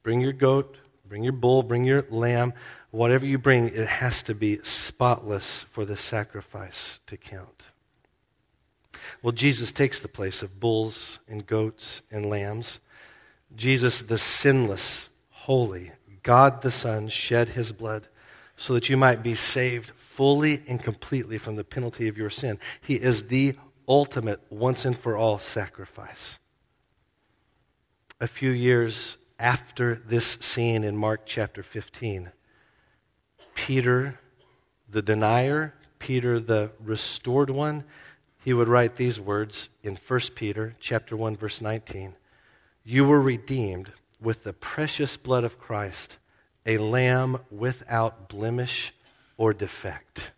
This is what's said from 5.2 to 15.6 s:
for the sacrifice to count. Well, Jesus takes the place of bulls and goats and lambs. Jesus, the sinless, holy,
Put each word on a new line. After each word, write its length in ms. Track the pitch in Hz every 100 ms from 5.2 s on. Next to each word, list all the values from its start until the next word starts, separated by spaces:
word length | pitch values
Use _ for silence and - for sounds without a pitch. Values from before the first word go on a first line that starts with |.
| 107 101 - - -
for 160 | - 101
the 100 | 101
sacrifice 1040 | - 110 104 101 - 101 98 - - - -
to 100 | -
count. 500 | - 98 90 _ - _ _ _ _ _ _ _ _ _ _ _ _ - - -
Well, 120 | 120
Jesus 380 | 117 143 120 117
takes 280 | - 135 -
the 80 | -
place 340 | - 95 -
of 180 | 98 98
bulls 600 | 117 110 110 107 - - _
and 180 | 107 101
goats 560 | 110 110 - - - _
and 180 | 107 104
lambs. 500 | 104 101 107 117 - _ - - - _ _ _ 110
Jesus, 460 | 123 131 123 -
the 160 | 107 113
sinless, 920 | - - 143 135 113 95 - - - _ _
holy, 600 | - - 135